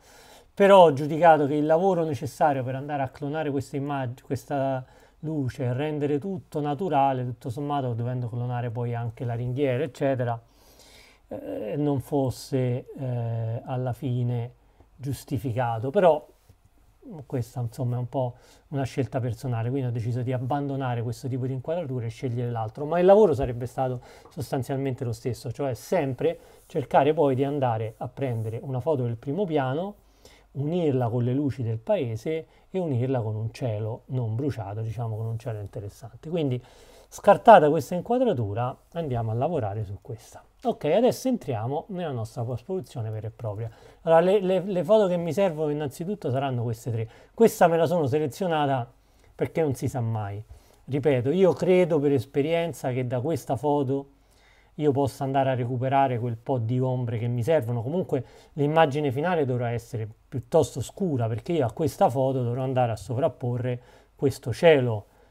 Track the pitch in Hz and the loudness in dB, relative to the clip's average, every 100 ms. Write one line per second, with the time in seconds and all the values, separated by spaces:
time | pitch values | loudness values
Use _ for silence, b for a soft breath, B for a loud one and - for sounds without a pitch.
0 | B B B B B - 196 196 165 135 | B B B B B 4 10 12 10 8
1 | 147 156 165 156 143 151 151 160 190 175 | -2 6 8 8 4 2 2 4 4 2
2 | 160 139 147 - 160 135 123 131 147 147 | 0 -4 -8 0 2 2 -4 -6 -6 -6
3 | 131 - 143 156 151 139 120 143 139 143 | -6 -6 -6 -4 -4 -4 -6 -6 -4 -4
4 | 127 127 - 165 - 143 135 131 127 b | -6 -8 -8 -8 -4 -2 -2 -4 -8 b
5 | b b 156 156 127 120 123 123 151 151 | b b -6 -4 -4 -4 -4 -2 -4 -2
6 | 143 147 196 185 - 156 147 143 190 151 | -2 -2 -4 -8 -8 -6 -4 -4 0 2
7 | 139 131 123 123 143 131 143 143 127 113 | 2 0 -4 -8 -10 -8 -4 -2 -2 -4
8 | 120 127 120 120 123 120 120 117 120 117 | -4 -4 -6 -6 -6 -4 -6 -6 -6 -4
9 | 117 - 120 117 123 123 143 123 151 - | -6 -6 -6 -4 -4 -2 0 0 -4 -2
10 | 143 127 120 117 B B B B B B | -2 0 -2 -4 B B B B B B
11 | B B _ - - - 214 151 147 139 | B B _ -12 -10 -8 -6 -2 0 -2
12 | - 147 131 117 - 135 123 123 - 415 | -2 -2 0 -4 -4 -2 0 -2 -6 -10
13 | 131 123 117 117 113 120 - 127 127 120 | -6 -4 -4 -4 -4 -6 -6 -4 -4 -4
14 | 139 123 120 120 120 - b b b - | -4 -2 -2 -2 -6 -14 b b b -12
15 | 131 127 - 139 135 113 120 113 127 202 | -8 -8 -6 -6 -4 -2 -2 -2 0 6
16 | 180 151 - _ _ _ _ _ _ _ | 6 6 0 _ _ _ _ _ _ _
17 | 311 165 131 127 113 131 117 - 123 123 | -18 -16 -8 -6 -6 -8 -10 -6 -4 -4
18 | 123 139 127 b b b b 139 127 - | -6 -4 -6 b b b b -6 -4 -4
19 | 120 135 120 110 127 117 117 139 127 120 | -4 -4 -4 -6 -4 -4 -2 -2 -4 -4
20 | 107 120 120 127 127 143 143 135 131 120 | -4 -4 -2 -4 -2 -4 -4 -4 -4 -4
21 | 113 117 135 127 131 131 139 170 147 127 | -4 -6 -6 -4 -4 -6 -4 -6 -4 -6
22 | 117 - 135 120 120 117 110 - 147 170 | -6 -6 -6 -4 -4 -4 -6 -6 -2 4
23 | 180 202 208 127 131 117 123 - 131 123 | 8 8 8 4 -2 -4 -6 -4 -4 -4
24 | B B B - 123 143 127 135 139 127 | B B B -10 -6 -4 -4 -4 -4 -4
25 | 117 113 127 110 123 120 139 127 - 185 | -6 -4 -6 -6 -8 -6 -4 -6 -2 0
26 | 139 127 151 165 B B - 165 120 170 | 0 0 -2 -2 B B -8 -6 2 4
27 | 143 156 143 127 139 147 127 110 110 - | 4 4 2 2 0 0 0 -2 -6 -8
28 | 117 - 139 113 110 113 135 127 160 147 | -12 -6 -4 -4 -4 -8 -6 -4 0 0
29 | 120 113 135 156 196 151 131 139 196 - | 0 -4 -6 -4 0 0 0 -2 -6 -10
30 | b b b b b 135 147 175 156 131 | b b b b b -6 -2 0 2 2
31 | 120 123 120 131 147 120 113 113 - 202 | 0 0 0 0 -2 -2 -4 -4 -2 -2
32 | 123 113 165 160 156 b b 185 170 123 | 0 -4 -6 -6 -8 b b -4 -2 0
33 | 131 131 110 107 113 - 127 107 110 123 | 0 0 -2 -4 -6 -6 -6 -4 -6 -8
34 | - 127 113 113 143 110 98 104 113 113 | -6 -4 -4 -2 -4 -4 -8 -8 -8 -6
35 | 117 110 113 113 131 107 101 - 101 - | -6 -6 -6 -6 -8 -10 -10 -12 -12 -14
36 | 107 - 156 170 143 123 B B B B | -20 -16 -6 -2 -2 -2 B B B B
37 | B - - 196 - 202 151 160 123 180 | B 0 4 6 10 10 10 4 0 -6
38 | - 247 247 139 101 101 123 135 _ 170 | -2 0 2 0 -2 -4 -6 -6 _ -8
39 | 156 120 113 113 147 165 104 107 98 98 | -4 -4 -2 -2 -2 -2 -4 -6 -8 -12
40 | - 110 - - - _ 247 - 143 185 | -14 -16 -16 -20 -20 _ -6 -2 0 4
41 | 247 - 262 240 - 113 120 139 - 180 | 4 2 -2 -4 -4 -4 -2 -4 -6 -8
42 | 165 127 110 - 117 120 - 185 - 135 | -6 -6 -6 -6 -6 -6 -6 -8 -8 -10
43 | 110 107 110 - 110 101 113 B B B | -8 -8 -10 -8 -8 -8 -10 B B B
44 | 165 165 180 208 185 185 190 180 156 220 | 4 6 6 2 2 0 0 -4 4 4
45 | 190 175 170 156 196 151 156 147 147 - | 4 0 -2 0 0 0 -2 -2 -4 -6
46 | 170 208 151 127 139 123 117 113 - 113 | -8 -6 -4 -2 -2 -2 -4 -6 -6 -6
47 | 110 B B - 226 - 175 165 170 175 | -6 B B 4 4 6 4 6 2 2
48 | 139 147 151 - 185 156 143 135 120 _ | 2 0 -2 -2 -2 0 0 0 -4 _
49 | b b b - 147 - 156 127 139 127 | b b b -6 -4 0 -2 0 -4 -2
50 | 113 113 101 104 - b b b - 143 | -4 -4 -6 -10 -14 b b b -6 0
51 | 147 131 120 175 185 139 175 180 175 160 | 2 4 2 4 4 4 4 4 4 4
52 | 143 139 - 147 143 170 170 139 135 127 | 4 2 0 -2 0 0 0 -4 -4 -2
53 | 123 127 135 147 - 131 147 147 131 139 | -2 -2 -2 -4 -4 -2 0 0 0 -2
54 | 139 _ b b b b b - 151 135 | -6 _ b b b b b 0 0 2
55 | 135 - 135 139 135 123 120 127 131 135 | 0 -2 -2 2 2 0 -2 -2 0 2
56 | 135 120 123 113 - 131 110 127 131 127 | 2 2 -4 -6 -2 -2 0 0 0 0
57 | 120 113 120 120 117 160 117 120 113 175 | -2 -2 -2 -2 2 2 2 -4 -2 -4
58 | - 139 B B B - 147 160 160 139 | -2 -4 B B B -2 2 4 4 4
59 | 147 123 170 175 131 123 120 117 - 110 | -2 0 0 0 0 0 -2 -4 -6 -8
60 | 107 - _ 131 - 165 139 - - - | -10 -12 _ -10 0 2 2 -2 -10 -4
61 | 190 131 117 113 - 170 120 - 151 - | -2 0 -2 -4 -2 0 0 0 -4 2
62 | 190 120 131 131 120 120 131 127 120 107 | 2 4 0 0 -2 -2 -2 0 0 -2
63 | - 120 156 - 123 120 123 120 b b | -4 -2 -2 -2 -4 -4 -4 -6 b b
64 | b - 143 - - 107 170 147 123 107 | b -2 -2 0 -6 4 6 8 4 -2
65 | - b b | -8 b b